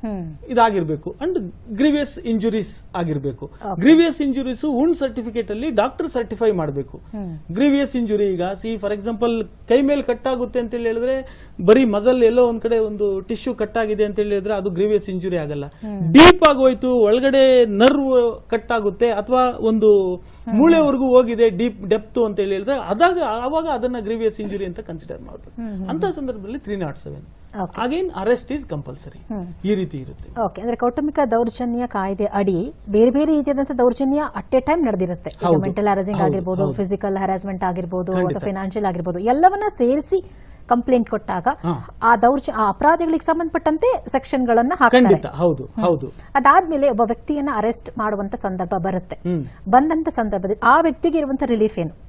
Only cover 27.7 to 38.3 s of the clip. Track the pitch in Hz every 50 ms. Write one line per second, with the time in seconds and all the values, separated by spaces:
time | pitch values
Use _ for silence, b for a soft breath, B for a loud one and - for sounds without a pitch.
27.7 | - - 226 247 285 349 381 359 - 185 190 214 247 240 - - 262 294 262 -
28.7 | - 147 135 - 135 139 - - - - - - 226 202 175 180 165 - - 190
29.7 | 208 196 185 151 - 139 127 139 143 - - - - 226 226 185 - - 202 240
30.7 | 240 - - 247 240 - 294 294 277 - 294 240 226 226 240 233 - - 247 240
31.7 | 233 240 247 240 - 208 190 190 196 185 208 202 - 202 202 190 190 165 196 269
32.7 | - - - - 196 214 226 254 240 277 302 302 320 294 269 285 285 262 277 -
33.7 | 294 240 247 247 240 - 277 262 277 294 302 240 - 202 185 - - 262 254 294
34.7 | 302 349 320 240 202 185 185 175 175 170 - - - - - 180 165 151 - 202
35.7 | 180 208 208 208 196 196 190 185 208 190 190 - - 190 175 185 185 180 147 147
36.7 | 131 - 196 185 202 196 - 202 196 196 196 190 190 185 185 196 190 185 196 185
37.7 | 180 180 180 175 180 185 180 180 185 185 180 180